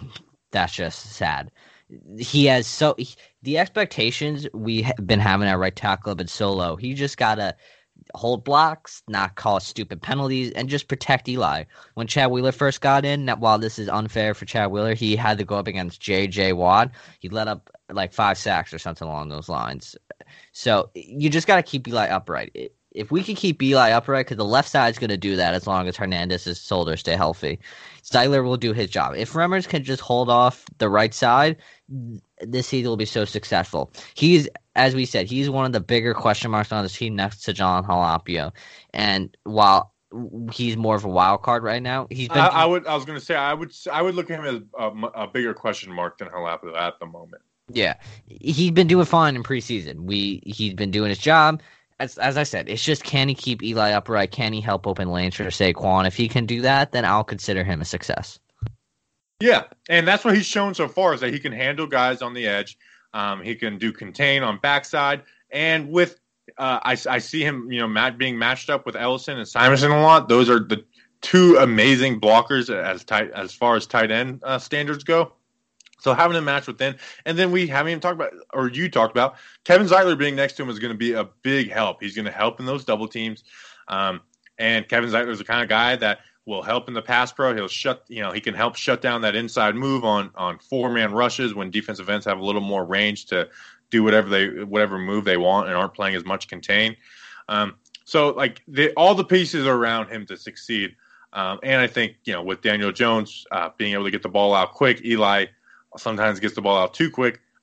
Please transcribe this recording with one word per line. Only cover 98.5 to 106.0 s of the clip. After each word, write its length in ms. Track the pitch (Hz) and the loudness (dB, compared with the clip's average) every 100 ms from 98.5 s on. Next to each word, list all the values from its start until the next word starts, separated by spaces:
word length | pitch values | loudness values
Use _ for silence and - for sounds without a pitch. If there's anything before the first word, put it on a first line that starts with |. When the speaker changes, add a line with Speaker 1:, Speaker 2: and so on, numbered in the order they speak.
| - - | -4 -8
Speaker 2:
the, 240 | 139 151 | 0 0
all 200 | - 175 | 6 6
the 80 | 196 | 6
pieces 460 | 185 185 175 160 135 | 4 2 2 -2 0
are 80 | 127 | 2
around 320 | 117 113 104 | 2 -2 -4
him 180 | 113 101 | -10 -12
to 100 | 95 | -14
succeed. 600 | - - - 113 98 - _ _ _ | -16 -16 -6 -4 -4 -8 _ _ _
Um, 280 | 101 95 98 | -6 -6 -4
and 180 | 135 135 | 0 2
I 60 | 120 | 2
think, 300 | 120 113 - | 0 -4 -4
you 80 | - | -8
know, 100 | 87 | -6
with 180 | 90 95 | -6 -4
Daniel 300 | 110 104 101 | 0 0 0
Jones, 560 | 92 120 113 104 - - | 0 2 2 -2 -10 -8
uh, 180 | 95 82 - | -6 -6 -6
being 160 | 104 | -4
able 120 | 101 | -2
to 60 | 101 | -4
get 140 | 98 | -4
the 40 | 98 | -2
ball 240 | 98 101 | 2 4
out 200 | 98 92 | 4 2
quick, 320 | - 139 120 | 2 2 2
Eli 420 | 117 117 104 101 92 _ _ _ _ | 0 2 2 2 -2 _ _ _ _
sometimes 420 | - | -10